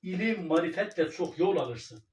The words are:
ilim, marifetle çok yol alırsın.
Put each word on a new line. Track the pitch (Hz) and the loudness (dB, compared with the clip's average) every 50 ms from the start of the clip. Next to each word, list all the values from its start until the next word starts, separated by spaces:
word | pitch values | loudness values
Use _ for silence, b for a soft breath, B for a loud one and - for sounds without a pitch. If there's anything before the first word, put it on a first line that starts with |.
| - | -6
ilim, | 185 185 185 214 226 226 202 175 | -4 -4 0 2 2 0 0 0
marifetle | 160 156 165 170 160 - 196 202 202 - 175 160 156 | 2 2 4 2 2 0 -2 -2 -2 2 0 0 0
çok | - - 180 160 - - | 2 -4 -4 -4 0 2
yol | 170 196 185 | 2 4 4
alırsın. | 160 - 123 120 117 - - 107 107 - _ | 2 0 -2 -6 -10 -10 -14 -18 -20 -20 _